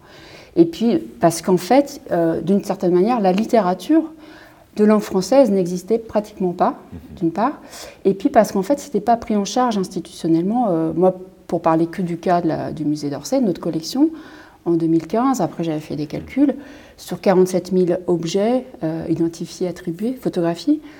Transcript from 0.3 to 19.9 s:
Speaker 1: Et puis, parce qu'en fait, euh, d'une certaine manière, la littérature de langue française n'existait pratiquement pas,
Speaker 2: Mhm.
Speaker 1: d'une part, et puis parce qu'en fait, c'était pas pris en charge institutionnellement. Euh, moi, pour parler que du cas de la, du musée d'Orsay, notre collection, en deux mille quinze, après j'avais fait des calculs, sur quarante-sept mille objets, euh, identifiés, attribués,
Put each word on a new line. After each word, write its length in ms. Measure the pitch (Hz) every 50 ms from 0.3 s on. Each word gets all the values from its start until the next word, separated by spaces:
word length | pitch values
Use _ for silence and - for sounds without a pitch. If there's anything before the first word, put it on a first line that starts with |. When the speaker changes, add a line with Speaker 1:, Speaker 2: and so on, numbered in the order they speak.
| - - - - -
Speaker 1:
Et 100 | - 170
puis, 320 | 170 - - 220 233 196 -
parce 420 | - - - - - 165 - -
qu'en 160 | - - 185
fait, 460 | 170 - - 247 277 285 - - - - -
euh, 320 | - 175 165 165 165 165 170
d'une 200 | 160 196 202 -
certaine 300 | - 185 - - 175 175
manière, 260 | 180 185 226 254 233
la 120 | 196 185 185
littérature 720 | 196 220 214 - 226 190 180 185 185 - - 302 320 311 - - - - - - - - - - - - _ -
de 80 | - 214
langue 160 | 214 214 208
française 500 | 208 - - 190 185 - 262 269 269 208
n'existait 480 | 202 190 180 170 180 185 - - 220 233
pratiquement 540 | 226 - - 214 208 - - - 190 180 175
pas, 200 | 185 - 226 294 - - - -
Speaker 2:
Mhm. 60 | 85 - - -
Speaker 1:
d'une 140 | - 175 165
part, 320 | 165 196 214 269 302 - - - - - - - - - -
et 80 | 196 190
puis 160 | - - 277
parce 240 | - 233 208 202 -
qu'en 100 | 196 185
fait, 160 | - 285 285
c'était 220 | - - - 202
pas 160 | 208 - 233
pris 200 | 233 233 - 214
en 100 | 208 196
charge 320 | 196 - 254 247 247 214 202
institutionnellement. 880 | 185 - - 185 165 - - - - 165 165 165 175 190 220 247 247 208
Euh, 240 | 170 160 165 160 165
moi, 200 | 165 180 185 185 185 - - - - -
pour 160 | - 196 165 -
parler 240 | 170 165 160 170
que 160 | 165 - - 185
du 160 | 170 175 165
cas 240 | - - 175 175 170
de 60 | 160
la, 240 | 147 143 131 135 147
du 120 | 156 151
musée 240 | 147 151 151 147 143
d'Orsay, 320 | 147 131 143 - 262 277
notre 200 | 254 196 165 -
collection, 500 | - - 131 156 160 - - 254 294 330 320 - - - - - - - - - -
en 80 | 175 170
deux 140 | 165 165
mille 220 | 160 165 165 160 -
quinze, 320 | - 220 247 269 262 -
après 240 | 175 151 - - 170
j'avais 160 | 165 151 151
fait 160 | 156 - -
des 100 | 147 147
calculs, 480 | 147 - - - - - 262 285 277 247 - - - - - - - -
sur 240 | - - - 180 180
quarante-sept 520 | - 208 185 180 185 185 185 180 180 - 190
mille 260 | 185 180 170 175 - -
objets, 580 | - 180 165 - 160 165 196 202 226 247 254 254 - - - -
euh, 200 | 160 160 160 165 -
identifiés, 580 | 160 - 165 165 165 - 175 - - - 185
attribués, 460 | 180 175 - - 180